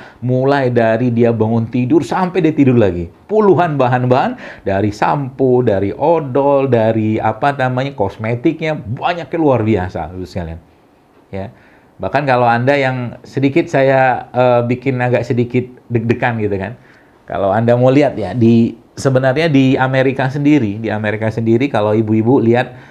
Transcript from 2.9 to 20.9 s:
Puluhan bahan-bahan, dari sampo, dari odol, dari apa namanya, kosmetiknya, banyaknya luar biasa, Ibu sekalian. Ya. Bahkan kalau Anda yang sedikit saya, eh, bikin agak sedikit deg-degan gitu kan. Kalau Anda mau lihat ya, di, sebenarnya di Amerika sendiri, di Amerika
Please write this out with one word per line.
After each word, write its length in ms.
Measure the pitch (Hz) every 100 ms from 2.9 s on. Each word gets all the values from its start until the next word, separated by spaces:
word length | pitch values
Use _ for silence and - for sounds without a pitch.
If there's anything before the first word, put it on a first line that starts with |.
| 87 85 - -
Puluhan 480 | 214 208 156 175 143
bahan-bahan, 880 | 123 123 123 127 190 247 - -
dari 320 | - 98 104 101
sampo, 640 | 180 156 135 - 135 123 123
dari 240 | 98 98
odol, 800 | - 147 170 143 127 139 139 135
dari 480 | 117 110 113 110 107
apa 400 | 110 110 143 135
namanya, 340 | 127 127 139 139
kosmetiknya, 800 | 98 - 110 120 160 160 160 151
banyaknya 600 | 95 131 156 175 160 170
luar 240 | 151 123 110
biasa, 480 | 104 92 90 80 92
Ibu 80 |
sekalian. 380 | 92 95 82 80 - _ _ _ _ _ _ 98
Ya. 160 | 101 - _ _ _ -
Bahkan 260 | 95 135 147
kalau 160 | 123 123
Anda 320 | 117 123 143
yang 400 | 131 127 120 - -
sedikit 400 | - 139 151 165
saya, 640 | 143 135 135 131 - -
eh, 300 | 123 127 120 120
bikin 320 | 123 139 127
agak 240 | 123 120 117
sedikit 400 | 120 120 123 - - -
deg-degan 480 | 120 113 120 127 113
gitu 160 | 104 98
kan. 220 | 95 123 - - _ _ -
Kalau 240 | 87 98
Anda 240 | 104 117 120
mau 160 | 127
lihat 240 | 135 139 107
ya, 160 | 107
di, 400 | 120 113 117 117 - - -
sebenarnya 560 | 139 127 131 131 165
di 240 | 135 131 131
Amerika 560 | 131 131 131 127 131
sendiri, 480 | 143 143 147 110 101
di 80 |
Amerika 400 | 110